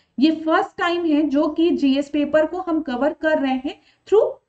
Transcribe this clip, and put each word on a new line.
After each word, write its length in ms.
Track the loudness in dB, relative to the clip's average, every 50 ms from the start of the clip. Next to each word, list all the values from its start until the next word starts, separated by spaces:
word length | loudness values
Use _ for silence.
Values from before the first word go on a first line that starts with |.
| _ _ _ 2
ये 120 | 2 2 2
first 400 | 0 0 0 0 0 0 -2 -4 -4
time 260 | -2 -2 -2 0 0
है 160 | 2 2 2 2
जो 220 | 2 0 0 0 0
कि 220 | 0 0 0 0 2
जीएस 360 | 2 2 2 2 0 -2 -2
paper 360 | -2 -4 -2 0 2 0 0
को 140 | 0 -2 -6
हम 200 | -6 -4 -4 -4 -4
cover 300 | -4 -4 -2 -2 -4 -4
कर 240 | -2 -2 0 0 0
रहे 140 | 0 -2 -2
हैं 240 | -4 -6 -8 -10 -12 _ _ _ _ _ 2
through 220 | 4 4 4 2 -2 -8 _